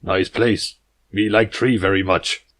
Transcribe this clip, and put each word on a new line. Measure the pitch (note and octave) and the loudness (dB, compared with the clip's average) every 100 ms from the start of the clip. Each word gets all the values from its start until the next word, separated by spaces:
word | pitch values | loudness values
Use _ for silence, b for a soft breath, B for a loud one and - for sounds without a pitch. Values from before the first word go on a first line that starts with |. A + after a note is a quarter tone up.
Nice | - F#2+ F#2 | -2 -2 -2
place. | - A#2 G#2 - - _ _ _ | 0 0 0 -4 -12 _ _ _
Me | G2+ G#2+ | -4 0
like | G#2+ A2 | 2 0
tree | - B2+ A#2+ | 0 0 2
very | F#2 F#2+ | 2 0
much. | F#2+ F2+ - - _ _ | 2 0 -2 -10 _ _